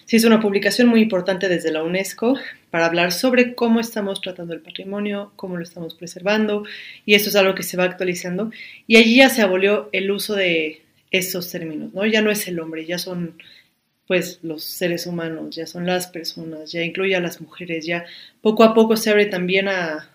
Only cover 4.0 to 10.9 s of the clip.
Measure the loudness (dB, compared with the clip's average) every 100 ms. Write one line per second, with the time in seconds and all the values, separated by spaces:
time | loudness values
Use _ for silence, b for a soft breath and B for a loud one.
4 | -6 -6 -8 -10 -10 -12 -12 -14 -10 -6
5 | -6 -6 -10 -12 -10 -8 -10 -12 -14 -14
6 | -16 -6 0 2 2 -2 -6 B B B
7 | 4 4 4 2 2 0 -4 -2 -2 0
8 | -4 -4 -4 -6 -6 B B B 4 6
9 | 8 8 6 6 2 4 2 2 -2 -4
10 | -2 -4 -4 0 0 0 -2 -8 _